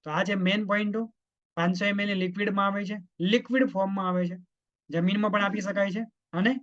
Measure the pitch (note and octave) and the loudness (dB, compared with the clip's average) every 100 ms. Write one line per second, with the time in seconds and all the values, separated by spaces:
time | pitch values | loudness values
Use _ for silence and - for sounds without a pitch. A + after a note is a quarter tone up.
0 | D#3 D#3 F#3+ G3 F#3 G#3 G3+ G#3 G#3 G#3+ | -2 0 0 2 2 2 2 0 0 -2
1 | A3+ _ _ _ _ - F3 F3+ G3+ G3+ | -6 _ _ _ _ -2 0 2 0 0
2 | G3+ G3 F#3 F#3 G#3 G3 G3 G3+ G3 G#3 | 0 0 -2 -2 -2 2 0 0 -6 -8
3 | - _ F3+ A#3+ A#3+ C4 C4+ F#3+ F#3+ G3 | -12 _ 2 2 2 2 2 0 -2 0
4 | F#3 F3+ F3+ F3+ - _ _ _ _ D#3+ | 0 0 -2 -6 -16 _ _ _ _ 0
5 | F3+ G3+ G#3 G3+ G3+ G#3 G3+ G3+ G3 F#3+ | 2 2 0 2 0 -2 -2 0 0 -2
6 | A3+ _ _ E3+ G#3+ C4+ | -8 _ _ 0 0 0